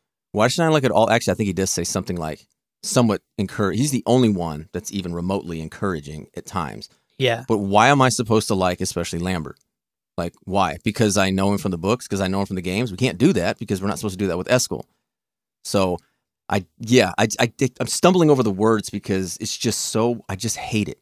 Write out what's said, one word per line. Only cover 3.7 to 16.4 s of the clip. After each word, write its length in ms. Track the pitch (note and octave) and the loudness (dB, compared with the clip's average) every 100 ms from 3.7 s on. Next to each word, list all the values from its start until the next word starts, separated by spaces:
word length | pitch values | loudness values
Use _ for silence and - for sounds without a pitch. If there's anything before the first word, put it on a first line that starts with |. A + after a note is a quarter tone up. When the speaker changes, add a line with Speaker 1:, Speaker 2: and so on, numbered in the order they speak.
Speaker 1:
he's 160 | F2+ D3 | 0 0
the 120 | B2+ - | 0 2
only 220 | B2 A#2+ | 4 4
one 400 | G2 E2+ D2+ E2 | 2 -2 -6 -8
that's 200 | F2 - | -10 -8
even 220 | G2+ F2+ | -8 -6
remotely 460 | E2+ F2+ G2 - E2 | -6 -4 -4 -6 -8
encouraging 680 | D#2+ - G2+ E2+ C#2+ D2+ - - | -10 -6 -6 -6 -8 -14 -14 -16
at 100 | - | -10
times. 420 | G2 D2 G#1 - _ _ _ | -6 -6 -8 -16 _ _ _
Speaker 2:
Yeah. 260 | C3 A#2 B2+ | -2 -2 -2
Speaker 1:
But 120 | A2 | -2
why 300 | G2 G2+ A#2+ | 2 6 6
am 140 | C#3+ | 6
I 60 | C3 | 4
supposed 400 | A#2 A2 A2 - | 2 2 2 2
to 60 | |
like 260 | G2+ F#2 F2+ | 0 0 0
especially 400 | F#2 - E2+ E2+ | -4 -4 -6 -4
Lambert? 380 | F2+ F2+ D#2 - _ _ _ _ _ - | -4 -4 -6 -14 _ _ _ _ _ -8
Like, 160 | E2+ - | -8 -8
why? 340 | - F#2+ F2+ D#2 | -4 0 0 0
Because 320 | - G#2 A2 G2 | -6 0 2 4
I 140 | F#2+ | 2
know 220 | F#2+ G2 | 2 2
him 60 | G2+ | 0
from 120 | G#2 | -2
the 80 | F2 | -2
books, 280 | F#2 B2 - | 0 -2 -2
'cause 140 | G2+ | -4
I 80 | F#2 | -2
know 120 | G2 | -2
him 60 | G2 | -2
from 100 | F#2 | -4
the 60 | |
games? 280 | F2+ F#2+ A#2+ | -4 -4 -4
We 80 | F#2 | -2
can't 200 | B2+ F2+ | -4 2
do 140 | C3+ | 2
that 260 | G#2+ F2 - | 4 0 -4
because 220 | A2+ G2 | -4 -4
we're 80 | G2 | -2
not 100 | E2+ | -4
supposed 200 | G#2+ F#2 | -6 -4
to 60 | |
do 40 | G2 | -2
that 100 | E2+ | -2
with 100 | F2+ | 0
Eskel. 360 | B2+ - C2+ - _ _ _ _ _ _ _ | 0 0 -6 -10 _ _ _ _ _ _ _
So, 320 | - G#2 F#2+ F2 - _ _ _ | -4 0 0 -2 -8 _ _ _